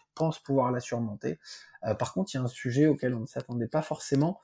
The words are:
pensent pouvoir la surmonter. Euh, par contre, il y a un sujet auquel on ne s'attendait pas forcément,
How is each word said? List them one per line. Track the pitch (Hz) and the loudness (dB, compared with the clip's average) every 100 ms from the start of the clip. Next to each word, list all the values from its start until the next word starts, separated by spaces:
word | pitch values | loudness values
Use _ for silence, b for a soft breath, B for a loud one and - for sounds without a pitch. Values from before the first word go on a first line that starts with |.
| _ - | _ -2
pensent | 160 - | -2 -2
pouvoir | - 135 123 | 0 2 2
la | 127 | 0
surmonter. | - 117 113 101 123 160 B B B B 110 | -2 -4 -4 -4 -6 -6 B B B B -4
Euh, | |
par | 104 123 | -2 -2
contre, | - 196 | -2 -2
il | 131 | -2
y | |
a | |
un | 123 | -2
sujet | - 127 123 156 | -4 -2 4 4
auquel | 139 127 | 4 0
on | 123 | -2
ne | 117 | -4
s'attendait | 135 - 120 117 | -8 -6 -4 -2
pas | 156 | -2
forcément, | - 156 - 139 160 185 | -2 -4 2 4 4 0